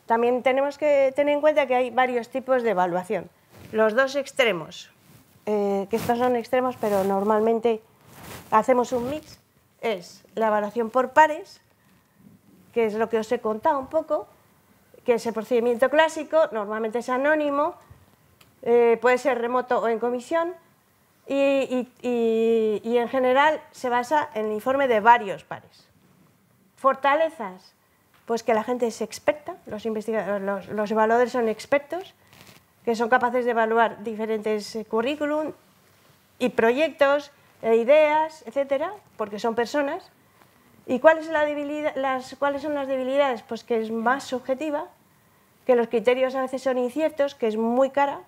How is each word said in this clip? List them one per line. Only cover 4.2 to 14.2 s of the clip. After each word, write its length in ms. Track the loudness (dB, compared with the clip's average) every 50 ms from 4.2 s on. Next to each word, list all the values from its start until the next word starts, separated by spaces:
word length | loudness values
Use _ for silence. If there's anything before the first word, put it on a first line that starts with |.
| -6 -6 -2 0 2 2 2 0 -6 -10 -14 -18 -20 -20 _ _ _ _ -20 -20 _ _ _ _ _
eh, 420 | -4 -2 -2 0 0 -2 -2 -4 -4
que 80 | -4
estos 220 | -4 -2 -2 -2 0
son 160 | 0 0 0
extremos, 420 | 0 -2 -2 -2 0 0 -2 -4 -4
pero 240 | -2 0 0 0 0
normalmente 800 | 0 0 0 0 2 2 2 2 2 2 2 2 0 -2 -2 -6 _ _ _ _ -20 -20 -20 -20 -18 -18 -18 -8 0
hacemos 420 | 0 2 4 4 2 2 2 0 -2
un 160 | -4 -4 -4
mix, 280 | -6 -8 -10 -14 -20 _ _ _ _ _ _ _ _ _
es 440 | -6 -4 -4 -4 -8 -16 -20 -20 _ -14 _
la 140 | -2 -2 0
evaluación 420 | 0 0 -2 -2 -4 -4 -4 -2
por 200 | 0 -2 -2 2
pares, 500 | 4 4 4 4 4 -4 -10 -16 -20 -20 _ _ _ _ _ _ _ _ _ _ _ _ _ -20 -20 _ _ _ _ _ _ _ _
que 140 | 0 0
es 80 | 0 0
lo 140 | -2 -2 0
que 100 | 0 -2
os 120 | -2 -2
he 100 | -4 -4
contado 380 | -2 -4 -4 0 0 0 0 0
un 80 | -2
poco, 400 | -4 -4 -4 -2 -2 -4 -4